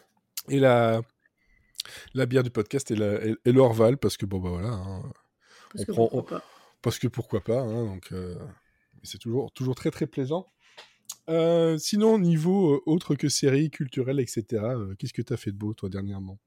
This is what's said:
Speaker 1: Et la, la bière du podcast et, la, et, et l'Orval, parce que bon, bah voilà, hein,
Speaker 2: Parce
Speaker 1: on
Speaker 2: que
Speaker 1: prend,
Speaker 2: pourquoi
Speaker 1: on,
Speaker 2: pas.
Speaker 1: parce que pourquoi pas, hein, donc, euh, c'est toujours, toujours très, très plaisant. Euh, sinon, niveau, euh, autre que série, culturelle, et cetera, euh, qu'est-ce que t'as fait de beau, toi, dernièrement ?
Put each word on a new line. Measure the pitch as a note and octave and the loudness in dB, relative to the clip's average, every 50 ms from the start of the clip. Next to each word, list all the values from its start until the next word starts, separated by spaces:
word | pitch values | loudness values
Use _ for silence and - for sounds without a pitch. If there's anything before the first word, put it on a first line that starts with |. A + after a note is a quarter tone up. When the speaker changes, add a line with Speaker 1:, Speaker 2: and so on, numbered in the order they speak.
| - _ _ _ _ _ - - - - | -20 _ _ _ _ _ -16 -14 -6 -2
Speaker 1:
Et | C3+ C#3 | 2 4
la, | C3+ C3 A#2+ A#2+ A#2 A2+ A2+ A2+ A2+ _ _ _ _ _ _ _ _ _ _ _ _ _ _ - - - - - - - - | 6 6 6 6 4 4 2 0 -2 _ _ _ _ _ _ _ _ _ _ _ _ _ _ -14 -14 -14 -14 -20 -16 -8 -4
la | B2+ C3 | -2 0
bière | B2 B2+ C3 B2+ | 2 2 2 2
du | A#2+ | 0
podcast | - A#2 G#2 - - C#3 - - | 0 -4 -2 -2 -2 -4 -4 -2
et, | A#2 | -2
la, | G#2+ G#2+ G2+ G#2 G#2 G#2+ | 0 0 0 0 -2 -2
et, | G#2+ A2+ - - | -2 -4 0 2
et | B2 B2 | 4 6
l'Orval, | C3 C3 A#2+ A2+ A2 A2+ A2+ C3+ C#3 | 8 8 6 6 6 4 4 4 4
parce | - G2+ - | 0 -2 -2
que | - A2 | -2 -6
bon, | G2 G2 F#2+ | -6 -6 -4
bah | F2+ F2+ | -4 -4
voilà, | F2 F2 F#2+ A#2 | -4 -4 -4 -6
hein, | A#2+ F#2+ F#2 F#2+ F#2+ F#2 - B2+ - _ _ _ _ _ _ _ - - - - - | -6 -6 -8 -8 -10 -10 -12 -14 -16 _ _ _ _ _ _ _ -20 -20 -20 -16 -10
Speaker 2:
Parce | G#3 G3+ | -10 -6
Speaker 1:
on | |
Speaker 2:
que | - G3 | -2 2
Speaker 1:
prend, | F#3+ F3+ - | 2 2 2
Speaker 2:
pourquoi | - B2+ | 2 -2
Speaker 1:
on, | - - F2 - | -4 -4 -8 -12
Speaker 2:
pas. | - - - - _ _ _ _ - | -12 -14 -20 -20 _ _ _ _ -4
Speaker 1:
parce | A#2+ - - | -4 -4 -2
que | - | -4
pourquoi | A#2+ - A#2+ - - - G#2 | -4 -4 -4 -6 -4 -4 -4
pas, | - - A2+ C3 | -2 -2 -2 -2
hein, | C3+ A2+ A2 A#2+ A#2 | -2 -2 -4 -4 -4
donc, | G#2+ F#2+ F#2 - - | -6 -8 -10 -12 -12
euh, | F2 F#2 F#2 F2+ F2+ E2+ - - - _ _ _ _ _ _ _ _ _ - | -10 -10 -8 -10 -10 -12 -14 -16 -18 _ _ _ _ _ _ _ _ _ -18
c'est | - - G2 | -18 -16 -12
toujours, | - A#2 A2+ C3 A#2+ - - | -8 -4 -4 -4 -4 -6 -6
toujours | - C3 C3 B2+ | -6 -4 -4 -4
très, | - - D#3+ - | -4 -4 -4 -4
très | - E3+ - | -4 -6 -6
plaisant. | - - C3 B2+ D#3 F3+ F#3+ _ _ _ _ _ _ - - _ _ _ _ - - _ _ - | -4 -4 -4 -4 -4 -4 -6 _ _ _ _ _ _ -20 -20 _ _ _ _ -20 -20 _ _ -2
Euh, | D#3+ E3 E3 E3 E3+ E3+ E3 E3 D#3+ D#3 | 0 2 4 4 4 4 4 2 2 0
sinon, | - - - G#3 G#3+ A3+ A3 A3 | -2 -2 0 4 4 4 4 6
niveau, | F3+ E3+ E3+ D#3 D#3 F3+ F#3+ G3+ F#3+ D3+ C#3+ | 4 4 4 4 2 2 4 4 4 4 4
euh, | C#3 - | 4 2
autre | - D#3 F#3 - - D#3 | 2 0 0 2 0 -2
que | C3+ - C#3+ | 0 0 0
série, | - - - C#3 C3 C#3 D#3 D3+ | 0 2 2 4 4 4 2 0
culturelle, | - - D3+ B2+ - C3+ B2 B2+ C#3 C#3+ | -2 -6 -8 -6 -4 -4 -2 -2 0 -2
et | B2 | -2
cetera, | - - A#2 G#2+ - A#2 G#2+ G#2 A#2 C3 | -2 -2 -6 -4 -2 -2 -2 -2 -2 -2
euh, | A#2+ G#2 F#2+ G2 - | -4 -6 -8 -8 -8
qu'est-ce | - B2 - | -10 -8 -6
que | - A2+ | -6 -6
t'as | - B2 | -6 -6
fait | - - A2 G2 | -6 -6 -8 -8
de | |
beau, | G2+ G#2 G#2+ G#2+ | -6 -6 -6 -6
toi, | - - G2 | -6 -8 -8
dernièrement ? | F#2+ G2 G2 G2 G2+ G2 F#2+ F#2+ F#2+ G2+ _ | -6 -6 -8 -8 -8 -10 -10 -12 -14 -16 _